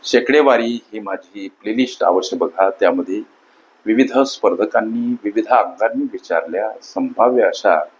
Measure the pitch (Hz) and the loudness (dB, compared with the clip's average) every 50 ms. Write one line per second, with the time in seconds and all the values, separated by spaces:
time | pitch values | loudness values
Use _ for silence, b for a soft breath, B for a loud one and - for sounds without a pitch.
0 | _ - - 120 120 - 135 151 147 135 123 113 117 117 120 117 - _ 107 110 | _ 2 2 2 2 4 4 4 6 6 4 4 2 -2 -4 -6 -10 _ -14 -12
1 | 104 98 95 92 - _ _ 104 98 95 _ _ _ 104 110 120 127 123 - - | -10 -8 -10 -10 -12 _ _ -14 -14 -14 _ _ _ -6 -2 -2 -2 -2 -2 -2
2 | - 95 90 92 92 - - 82 87 - - - 95 95 95 - 104 90 85 87 | 0 2 2 2 0 -2 -4 -4 -4 -4 0 0 0 0 0 0 0 0 0 0
3 | - 87 92 104 110 _ _ _ _ b b b b b _ _ _ 110 110 117 | -4 -4 -6 -8 -8 _ _ _ _ b b b b b _ _ _ -2 2 2
4 | 135 135 - 131 135 135 - - - 104 90 90 104 110 - 117 110 110 113 117 | 2 2 2 0 0 0 -2 0 0 0 2 2 -2 0 0 -2 -2 -2 -4 -4
5 | 120 120 123 117 101 104 101 113 110 - 127 120 104 - - - 107 113 117 131 | -4 -4 -4 -4 -4 -4 -2 -2 -2 2 2 2 2 0 -2 -2 -2 -2 0 -2
6 | 143 135 - 95 _ - 87 82 - 80 82 95 107 110 110 - - - - 95 | -4 -4 -6 -10 _ -4 -2 -2 -2 -2 -6 -4 -4 -4 -6 -10 -18 -12 -6 -6
7 | 87 82 82 - 110 123 127 123 110 92 - - - 104 87 78 76 - _ | -6 -6 0 2 2 2 4 4 2 2 0 0 2 2 2 2 0 -4 _